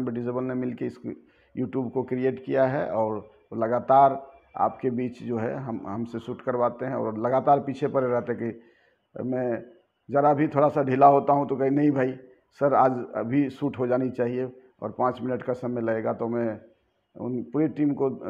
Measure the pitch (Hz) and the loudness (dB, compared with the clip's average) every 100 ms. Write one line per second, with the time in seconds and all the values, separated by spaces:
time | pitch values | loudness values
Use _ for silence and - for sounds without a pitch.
0 | 127 120 120 123 127 127 127 117 123 - | -4 -4 -4 -4 -4 -4 -6 -6 -8 -8
1 | - - _ _ _ - 127 131 120 131 | -12 -14 _ _ _ -6 -4 -4 -4 -4
2 | 127 127 131 131 - 135 131 143 170 104 | -4 -2 -2 -2 -2 2 2 0 -2 0
3 | 110 107 - _ _ 113 113 120 - 135 | -2 -2 -8 _ _ -4 0 0 4 8
4 | 139 135 - - _ - 110 - 131 117 | 8 4 -6 -20 _ -2 -2 0 -4 -2
5 | 123 123 113 117 117 139 123 110 - 101 | -4 -6 -6 -4 -4 -4 -6 -8 -8 -8
6 | 117 117 120 120 - 123 120 120 131 123 | -6 -8 -8 -8 -4 0 0 -2 -6 -4
7 | 110 107 120 131 131 143 - 123 139 135 | -4 -4 0 2 4 4 2 -4 0 0
8 | 127 120 120 117 117 - - _ _ _ | 2 0 -2 -4 -4 -8 -16 _ _ _
9 | _ - 123 127 123 113 - - _ _ | _ -10 -6 -4 -2 -4 -8 -20 _ _
10 | - 139 147 143 156 143 143 143 135 131 | -2 2 4 4 2 4 4 2 0 6
11 | 143 139 135 143 135 131 135 139 147 135 | 8 8 4 2 2 0 2 4 2 2
12 | 131 131 - - _ _ 143 120 131 123 | 0 -2 -14 -20 _ _ 2 4 4 2
13 | - 107 113 139 139 - 143 117 127 127 | -4 -6 0 0 0 -2 -6 -2 0 2
14 | 131 123 120 123 127 - _ _ 107 104 | 0 0 -2 -2 -6 -8 _ _ -10 -2
15 | 123 117 123 123 - 123 123 123 113 113 | -2 -2 -4 -4 -4 -4 -4 -2 -2 -2
16 | 113 104 117 117 117 101 - _ _ _ | -2 -4 -4 -2 -2 -4 -12 _ _ _
17 | _ - 120 123 - 143 151 151 147 143 | _ -12 -8 -6 -6 -2 -2 0 0 0
18 | 135 117 90 | -2 -2 -6